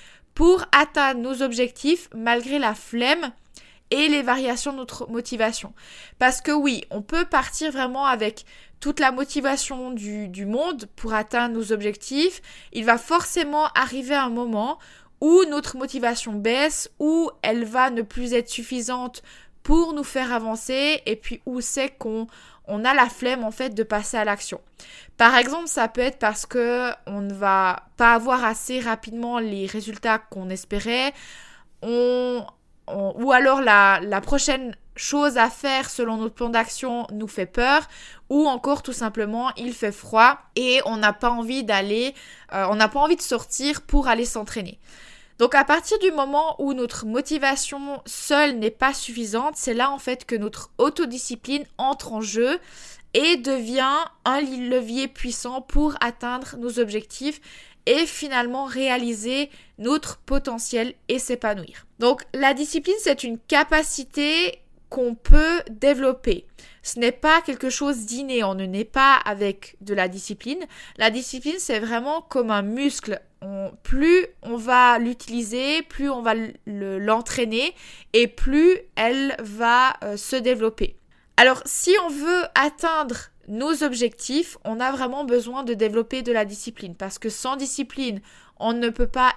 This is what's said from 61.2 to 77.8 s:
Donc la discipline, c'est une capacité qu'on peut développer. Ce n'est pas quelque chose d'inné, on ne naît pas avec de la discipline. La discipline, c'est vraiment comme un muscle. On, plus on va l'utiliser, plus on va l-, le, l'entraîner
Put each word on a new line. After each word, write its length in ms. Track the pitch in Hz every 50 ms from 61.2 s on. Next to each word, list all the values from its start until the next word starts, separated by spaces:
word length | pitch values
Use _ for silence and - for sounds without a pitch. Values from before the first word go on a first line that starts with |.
| - - 247 240 - 220 208 196 160 - - - - - _ -
Donc 240 | 233 240 277 254 - - -
la 180 | 269 277 269 277
discipline, 420 | 247 294 294 - 330 294 - 392 427
c'est 220 | 427 349 277 - -
une 160 | 240 233 226
capacité 1200 | - - 311 285 311 302 311 311 311 302 - - 262 - - 294 294 294 311 330 349 359 - - _ _ - - - -
qu'on 260 | - 269 247 240 233
peut 480 | - - - - - 311 320 339 349 - -
développer. 720 | 220 214 - 277 285 247 269 262 262 262 - 240 190 - - - - - - - - _ -
Ce 160 | - - 233
n'est 120 | 240 240
pas 300 | 262 - - 311 311 330
quelque 300 | 330 - 269 - - 262
chose 340 | 247 - 285 285 285 240 214
d'inné, 380 | 208 233 247 277 269 254 240 220
on 100 | 196 190
ne 120 | 190 196
naît 180 | 185 185 196 226
pas 300 | - - 269 269 269 277 - -
avec 500 | - 208 202 208 202 196 202 - - - -
de 140 | 196 202 202
la 120 | 196 185 185
discipline. 520 | 180 196 - - 208 - - 240 285 359 349 - - - - - - -
La 120 | 220 226
discipline, 460 | 220 247 247 - - 254 240 285 330 370
c'est 220 | - - 262 214
vraiment 420 | 220 226 233 233 233 277 302 330
comme 300 | 320 - - 269 240 220
un 100 | 214 202
muscle. 580 | 196 202 214 247 277 285 269 - - - 202 - - _ _ -
On, 300 | - 196 196 196 196 190 - -
plus 460 | - - - 269 285 330 349 359 359 - - -
on 140 | - 220 233
va 440 | 240 220 240 254 247 247 247 240 233
l'utiliser, 800 | 233 233 247 - - - 226 240 233 202 226 247 262 277 302 320
plus 280 | 320 - - - 277 277
on 120 | 269 247
va 120 | 233 233 220
l-, 220 | 226 220 214 - - -
le, 340 | - 208 202 196 196 190 190
l'entraîner 720 | 202 214 220 226 240 - - - 240 220 220 226 269 339 349 -